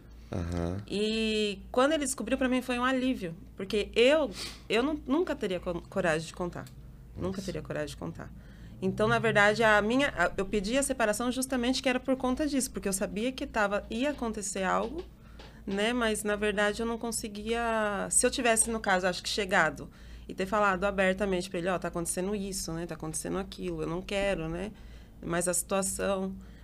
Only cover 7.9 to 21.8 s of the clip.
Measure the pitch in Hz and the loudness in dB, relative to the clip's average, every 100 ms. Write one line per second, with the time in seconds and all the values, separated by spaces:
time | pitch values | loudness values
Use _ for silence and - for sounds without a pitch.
7.9 | - 170 165 - - - - - - 190 | -6 -8 -8 -12 -14 -16 -16 -16 -4 -2
8.9 | 190 214 233 226 214 202 214 220 208 208 | 2 4 4 4 6 6 6 6 6 6
9.9 | 254 277 - 175 - 196 208 196 262 269 | 4 2 2 2 2 0 0 2 0 0
10.9 | 262 220 208 240 247 262 254 240 254 262 | 2 2 2 0 0 0 0 2 2 2
11.9 | 254 262 262 254 254 302 277 - 196 202 | 0 0 0 2 0 0 0 -2 -2 -2
12.9 | 190 196 180 247 262 - 233 202 202 - | -2 -2 -2 -2 -2 -4 0 2 0 -2
13.9 | 226 285 294 233 214 196 202 185 185 220 | -2 0 0 -4 -4 -4 -2 2 2 0
14.9 | 320 - - - - - - - 196 214 | -4 -10 -16 -20 -18 -18 -12 -4 0 0
15.9 | 247 220 214 208 208 214 202 208 208 226 | 2 0 0 0 0 0 2 2 2 -2
16.9 | 233 233 226 226 208 214 226 233 226 214 | -2 -4 -4 -6 -6 -2 0 0 2 0
17.9 | 202 185 - 247 277 240 226 240 220 214 | 0 2 4 4 4 4 4 2 0 2
18.9 | 185 185 175 - - 190 196 156 139 147 | 4 4 0 -2 -2 2 4 4 0 -10
19.9 | - - - - - 190 214 208 185 202 | -16 -18 -16 -10 -4 0 2 4 4 2
20.9 | 196 190 190 202 185 185 175 175 170 | 2 2 2 2 0 -2 -2 -2 -2